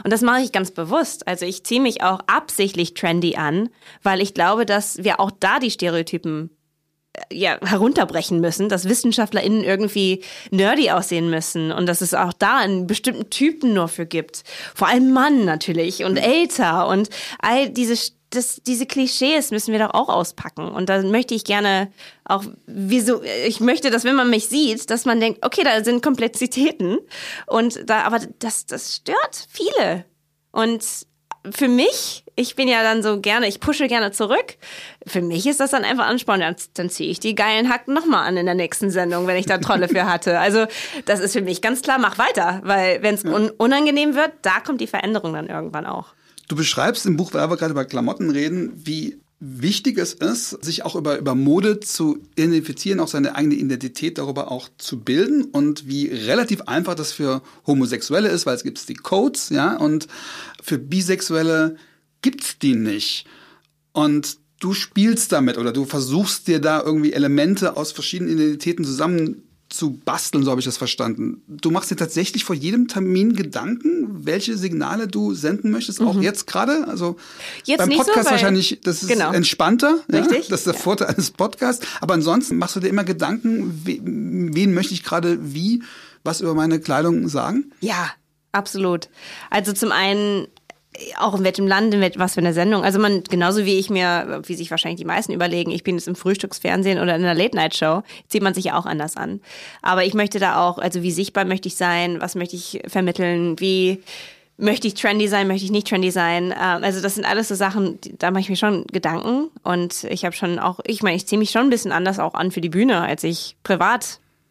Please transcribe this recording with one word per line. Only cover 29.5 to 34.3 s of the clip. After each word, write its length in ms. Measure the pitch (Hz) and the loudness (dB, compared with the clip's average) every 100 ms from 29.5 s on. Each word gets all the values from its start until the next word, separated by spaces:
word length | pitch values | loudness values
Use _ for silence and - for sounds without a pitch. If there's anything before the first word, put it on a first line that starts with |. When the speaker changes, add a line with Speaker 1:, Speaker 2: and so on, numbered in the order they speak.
Speaker 1:
viele. 540 | - 381 554 190 175 - _ _ _ _ | -6 -2 0 0 -2 -8 _ _ _ _
Und 340 | - 226 226 - - - _ - - - | -2 0 0 -6 -10 -14 _ -18 -16 -10
für 180 | - 269 | 0 4
mich, 560 | 247 349 - - - - - | 6 4 2 -4 -10 -8 -4
ich 180 | 240 | -4
bin 140 | - 254 | 0 2
ja 140 | 233 | 4
dann 200 | 220 226 | 2 2
so 160 | 214 208 | 0 0
gerne, 300 | 208 220 220 | 0 2 0
ich 120 | 196 | -2
pushe 260 | - 294 269 | -2 0 2
gerne 220 | 233 202 | 2 0
zurück. 460 | 202 214 | 0 0